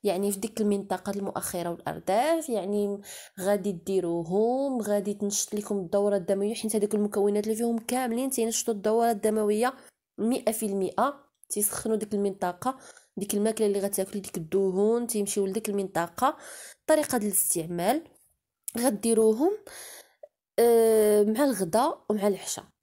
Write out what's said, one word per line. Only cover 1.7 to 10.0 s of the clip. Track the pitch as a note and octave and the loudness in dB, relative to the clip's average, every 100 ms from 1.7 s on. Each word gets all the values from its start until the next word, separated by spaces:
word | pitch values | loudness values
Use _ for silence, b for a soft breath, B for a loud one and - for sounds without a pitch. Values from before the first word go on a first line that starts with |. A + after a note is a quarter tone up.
| E3+ - D#3+ F3 G3+ D4 E4 D4+ | -6 -8 -6 0 2 2 0 0
يعني | A3 F#3 G#3 G3+ G3+ G3+ B B - | -4 0 0 0 -4 -10 B B -4
غادي | F#3 G3+ G3 | 0 0 0
ديروهم، | E3+ G3 F#3+ E3+ E3+ E3 F#3+ A3+ C4 C#4 B3+ | -6 -2 0 0 -2 0 0 2 0 -2 -2
غادي | G#3 G#3 G3 | 0 -2 -2
تنشط | G3+ G3+ G3+ - | -4 -2 -2 -4
لكم | G#3+ G3+ G3+ | -6 -4 -4
الدوره | F3 G3+ G3+ G3+ | 0 2 2 0
الدمويه، | F3 G3 G3+ | 0 0 0
حيت | A3+ A3 | -2 -2
هذوك | A3 G#3 | 0 0
المكونات | G#3 G#3 G#3 G#3 G#3 | 2 0 2 2 2
اللي | G#3+ | -2
فيهم | A3 A#3 A#3 | -2 0 -2
كاملين | A3+ B3 B3+ A#3 C4+ | -2 -2 -2 -2 -2
تينشطوا | B3+ A3+ A3+ - | -2 -2 -2 -2
الدوره | G#3 G#3+ A3+ A#3 | -2 0 2 2
الدمويه | G#3+ A3 A3 G#3 G#3+ B3 B3+ B _ | 2 0 2 2 2 0 -2 B _